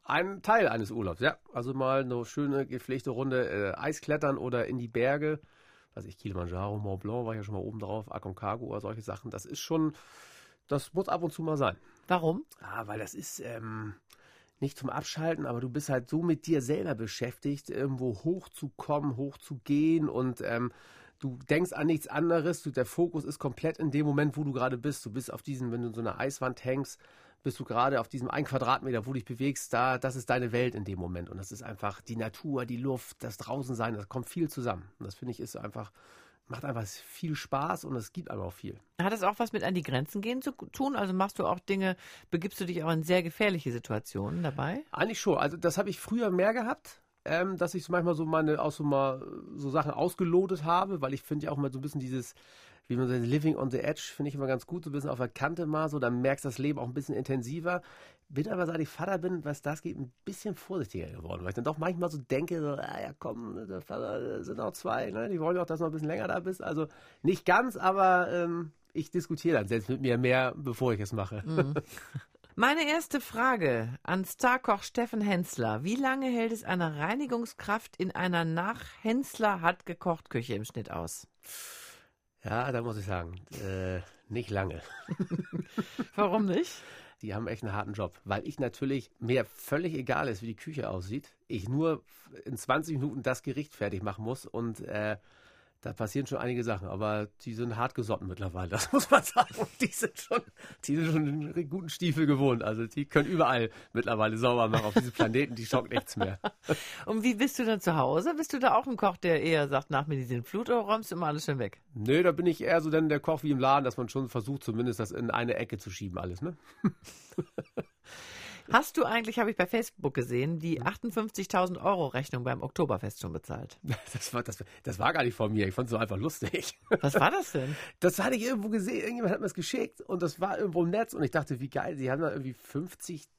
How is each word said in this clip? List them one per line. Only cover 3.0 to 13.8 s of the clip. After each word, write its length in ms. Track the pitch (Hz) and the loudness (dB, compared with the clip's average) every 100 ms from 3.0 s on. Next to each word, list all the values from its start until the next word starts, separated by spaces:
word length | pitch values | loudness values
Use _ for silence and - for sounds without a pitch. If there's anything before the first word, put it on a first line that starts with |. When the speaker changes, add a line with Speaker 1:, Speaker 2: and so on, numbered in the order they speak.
| 139 | -2
Speaker 1:
Runde, 400 | 117 135 127 104 | -2 2 2 2
äh, 280 | 98 98 - | 2 0 0
Eisklettern 600 | 147 156 - 147 147 135 | -4 -4 -2 0 2 0
oder 300 | 123 120 113 | 0 0 0
in 100 | 127 | -2
die 100 | 120 | -2
Berge. 540 | 117 127 147 151 151 - _ - - _ - | 2 2 2 0 -2 -8 _ -20 -20 _ -14
Weiß 100 | 101 | -14
ich, 100 | 92 | -10
Kilimanjaro, 580 | 107 92 87 90 101 104 | -6 -4 -2 -2 -4 -4
Mont 240 | 104 95 | -4 -4
Blanc, 240 | 104 120 113 | -4 -4 -2
war 80 | |
ich 40 | 110 | -4
ja 60 | |
schon 120 | 101 101 | -4 -4
mal 60 | |
oben 180 | 98 107 | -4 -6
drauf, 320 | 101 110 107 | -4 -4 -6
Aconcagua 560 | - - 98 104 110 120 | -8 -8 -6 -4 -4 -4
oder 140 | 104 | -6
solche 200 | 104 110 | -6 -8
Sachen. 300 | 107 101 117 | -8 -8 -8
Das 160 | 104 - | -10 -10
ist 100 | 147 | -10
schon, 360 | - 160 156 - - - - - - _ _ | -2 2 2 -2 -16 -20 -20 -20 -20 _ _
das 260 | 143 - | -4 -2
muss 160 | 175 190 | -2 0
ab 140 | 165 | 0
und 100 | 170 | 0
zu 80 | - | -2
mal 160 | 160 151 | -2 2
sein. 180 | 120 95 - - - | 2 2 -12 -20 0
Speaker 2:
Warum? 380 | 180 160 175 320 - | 2 4 0 -4 -16
Speaker 1:
Ja, 240 | - 101 104 | -10 -10 -6
weil 140 | 107 | -6
das 160 | 104 - | -6 -10
ist, 240 | - - | -10 -10
ähm, 560 | 113 113 110 110 | -8 -8 -6 -6